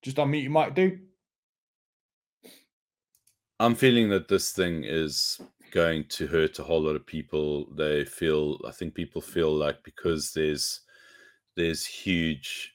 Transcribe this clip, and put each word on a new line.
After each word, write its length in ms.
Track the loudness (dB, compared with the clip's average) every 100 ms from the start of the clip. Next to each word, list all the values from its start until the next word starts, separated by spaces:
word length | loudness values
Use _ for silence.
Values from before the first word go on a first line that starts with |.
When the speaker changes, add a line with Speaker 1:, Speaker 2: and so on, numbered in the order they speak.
Speaker 1:
Just 160 | -4 0
unmute 260 | 0 0
your 80 | 2
mic, 220 | 2 2
dude. 280 | 2 2 0 -14 _ _ _ _ _ _ _ _ _ _ _ _ _ -20 -20 _ _ _ _ _ _ _ _ _ _
Speaker 2:
I'm 160 | 2 6
feeling 340 | 6 6 4
that 180 | 2 2
this 240 | 0 0
thing 320 | 0 0 0 -2
is 540 | -2 -2 -2 -4 -4 -12 _ _
going 340 | 2 2 2 -4
to 220 | -6 -2
hurt 300 | 2 2 0
a 60 |
whole 180 | 0 0
lot 140 | 2 -2
of 100 | -6
people. 600 | -10 -4 -2 0 -2 -6 -4
They 300 | 0 0 -2
feel, 540 | -2 0 2 0 -4 -10
I 40 |
think 240 | -10 -10 -6
people 260 | -8 -8
feel 320 | -6 0 2
like 300 | 2 0 -4
because 480 | -12 -6 -2 -2 -4
there's, 480 | -2 -2 0 -4 -6 _ -20 -20 -20 -20 _ _ -4
there's 300 | -2 -2 -8
huge 880 | -8 -2 0 0 -4 -8 -12 -14